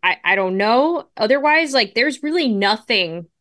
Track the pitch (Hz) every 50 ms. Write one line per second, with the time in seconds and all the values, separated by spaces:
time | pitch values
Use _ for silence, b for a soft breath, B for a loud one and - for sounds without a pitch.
0 | - - - - - 175 190 196 190 185 185 190 202 214 233 254 285 330 339 302
1 | - - _ - 220 214 269 285 269 294 302 320 330 285 262 262 214 196 - 226
2 | 254 302 262 - - 302 320 359 311 254 214 196 202 196 214 214 - - 233 196
3 | 180 165 165 175 170 - _ _